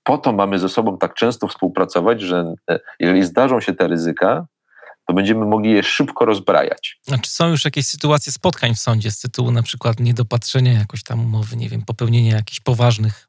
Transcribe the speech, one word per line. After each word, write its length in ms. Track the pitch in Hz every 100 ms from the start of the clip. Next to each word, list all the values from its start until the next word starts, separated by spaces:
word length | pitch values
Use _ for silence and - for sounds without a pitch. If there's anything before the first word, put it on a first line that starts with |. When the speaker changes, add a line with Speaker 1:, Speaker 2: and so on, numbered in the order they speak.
Speaker 1:
po 160 | - -
to 140 | -
mamy 260 | 104 98 98
ze 100 | 92
sobą 300 | - 110 95
tak 160 | -
często 340 | - 117 120 104
współpracować, 720 | - 92 - 87 87 92 117
że, 340 | 95 90 85 85 -
e, 100 | 85 - -
jeżeli 220 | 90 92
zdarzą 380 | 90 - 131 123
się 140 | -
te 140 | 92 82
ryzyka, 580 | 85 82 82 95 143 170 _ _ _ - - -
to 80 |
będziemy 320 | - 101 110 107
mogli 240 | 107 107
je 120 | 107
szybko 420 | - - 139 -
rozbrajać. 760 | 113 104 - 85 71 - - - -
Speaker 2:
A 60 | 135
czy 120 | -
są 180 | - 170
już 160 | 160
jakieś 220 | 147 143 135
sytuacje 460 | - 151 147 -
spotkań 420 | - 185 - 120
w 40 | 117
sądzie 320 | - 113 107
z 100 | 104
tytułu 300 | 123 - 120
na 120 | 120
przykład 380 | 117 120 120 113
niedopatrzenia 720 | 120 120 117 120 - 135 127
jakoś 300 | 117 101 110
tam 220 | - 117
umowy, 320 | 113 110 107 117
nie 120 | 113
wiem, 140 | 113
popełnienia 540 | 110 113 117 117 113 110
jakichś 240 | 104 -
poważnych 680 | - 120 120 110 110 104